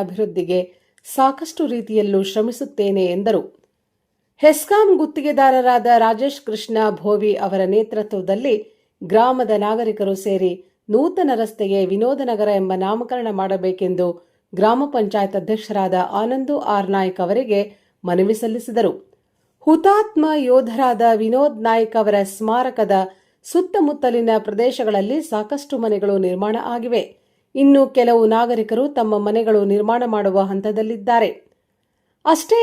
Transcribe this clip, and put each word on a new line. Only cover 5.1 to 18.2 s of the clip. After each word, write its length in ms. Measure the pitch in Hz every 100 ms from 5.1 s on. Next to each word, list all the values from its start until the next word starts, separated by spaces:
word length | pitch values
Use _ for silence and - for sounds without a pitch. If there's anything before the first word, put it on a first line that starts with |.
| 302 294 294 269 262 247 247 240 233
ರಾಜೇಶ್ 440 | 226 220 277 277 -
ಕೃಷ್ಣ 300 | 214 - 220 214 175
ಭೋವಿ 320 | 185 208 208 202
ಅವರ 260 | 196 190 185
ನೇತೃತ್ವದಲ್ಲಿ 880 | 202 220 214 214 202 180 196 269 214 214 _ _ -
ಗ್ರಾಮದ 520 | 175 214 247 254 226 208
ನಾಗರಿಕರು 500 | 208 220 226 214 196 190
ಸೇರಿ 340 | 208 190 185 180 - _ -
ನೂತನ 420 | 214 320 381 311 233
ರಸ್ತೆಗೆ 440 | 220 220 196 196 185
ವಿನೋದ 360 | 196 233 269
ನಗರ 280 | 254 220 208 196
ಎಂಬ 180 | 190 185
ನಾಮಕರಣ 540 | 190 220 240 247 226
ಮಾಡಬೇಕೆಂದು 760 | 190 190 190 185 185 185 180 180 170 _ _ _
ಗ್ರಾಮ 360 | 180 214 247 285 262
ಪಂಚಾಯತ್ 420 | 208 208 196 196
ಅಧ್ಯಕ್ಷರಾದ 560 | 190 220 214 208 190 180 180 202
ಆನಂದು 360 | 233 262 262 294 - 208
ಆರ್ 140 | 190 196
ನಾಯ್ಕ್ 260 | 190 185 180
ಅವರಿಗೆ 360 | 226 247 202 202 - _ _
ಮನವಿ 320 | 180 175